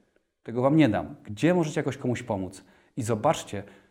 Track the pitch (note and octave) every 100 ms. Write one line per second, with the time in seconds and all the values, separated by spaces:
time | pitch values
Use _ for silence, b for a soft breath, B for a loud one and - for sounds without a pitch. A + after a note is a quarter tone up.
0 | _ _ _ _ - A#2 D3 D#3+ C3+ G2
1 | D#2+ - - G#2 D#3 F3+ D#3 D3+ C#3 -
2 | B2 A#2 - G2 F#2 - - b b -
3 | A2 G#2+ C#3+ D#3+ - G2+ G2 B B